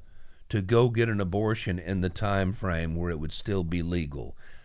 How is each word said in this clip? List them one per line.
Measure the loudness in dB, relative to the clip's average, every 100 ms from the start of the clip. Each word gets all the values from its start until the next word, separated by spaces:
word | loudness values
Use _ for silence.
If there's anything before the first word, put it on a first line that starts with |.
| -8 -12 -12 -14 -4
to | -2
go | 4 6 6
get | 4 2
an | 2
abortion | 2 2 0 0 -2 -4
in | -2 0
the | 0
time | 0 0 2 2
frame | 0 0 0 0 0
where | -2
it | -2
would | -4
still | -6 -2 0
be | 0 0
legal? | 0 0 -2 -6 -8 -12 -14 -16